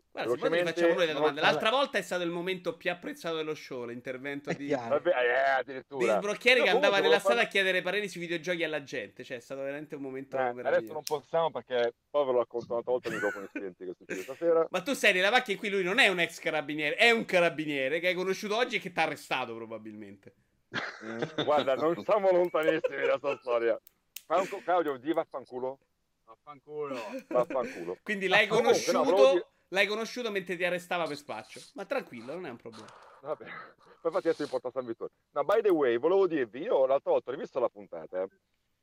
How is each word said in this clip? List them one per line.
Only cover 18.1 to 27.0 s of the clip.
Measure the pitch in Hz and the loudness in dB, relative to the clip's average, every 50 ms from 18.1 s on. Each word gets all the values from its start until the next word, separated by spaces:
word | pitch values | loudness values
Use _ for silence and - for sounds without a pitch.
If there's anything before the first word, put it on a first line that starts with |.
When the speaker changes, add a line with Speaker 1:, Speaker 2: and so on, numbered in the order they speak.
| 180 | 0
Speaker 1:
conosciuto | 175 185 190 190 - 214 202 208 226 | 0 -2 -2 -4 -4 -4 -4 0 0
oggi | 254 247 208 | 0 0 -2
e | 196 | -6
che | - 180 | -6 -4
t'ha | 175 - 160 | -2 0 0
arrestato | 151 147 - - - 156 131 127 117 113 | 0 0 -6 -6 -4 -4 -4 -4 -4 -6
probabilmente. | 113 113 113 113 110 110 110 107 107 107 98 98 - - 101 _ _ _ _ _ _ _ _ - - - - - - 110 | -10 -10 -10 -10 -12 -12 -12 -14 -14 -14 -16 -18 -20 -20 -20 _ _ _ _ _ _ _ _ -8 -8 -8 -8 -12 -12 -12
Speaker 2:
Mm, | 110 113 113 131 156 - 151 139 | -10 -6 -6 -6 -6 -4 -4 0
guarda, | 127 147 147 131 135 135 | 2 2 2 2 2 0
non | 127 147 160 170 - 190 | 2 2 0 0 0 0
siamo | - 202 214 190 190 | 0 0 2 4 4
lontanissimi | 180 175 180 175 - 160 156 160 160 160 - 151 143 135 139 | 4 4 4 2 0 0 2 2 0 0 0 -4 -4 -2 0
da | 135 135 135 | 0 0 0
sta | - 143 139 - | 0 -4 -4 -4
storia. | - 127 120 117 117 117 107 98 _ - _ _ _ _ - - - | -4 -2 0 2 2 2 0 0 _ -18 _ _ _ _ -20 -18 -6
Fai | - 156 180 | -2 0 0
un | 196 - | 0 -2
co-, | 202 190 - | -6 -8 -2
Claudio, | 165 180 180 160 151 139 123 | 0 2 2 2 0 -2 -4
di | 120 151 165 | -4 -2 -2
vaffanculo. | 165 156 _ - 139 120 - 123 127 127 131 135 - _ _ _ _ _ _ _ _ _ | -2 -2 _ -6 -12 -12 -10 -8 -6 -6 -6 -6 -8 _ _ _ _ _ _ _ _ _
Speaker 4:
Vaffanculo. | _ 127 _ _ 147 147 135 _ 147 151 151 147 139 135 131 | _ -20 _ _ -20 -20 -20 _ -14 -8 -8 -6 -6 -6 -8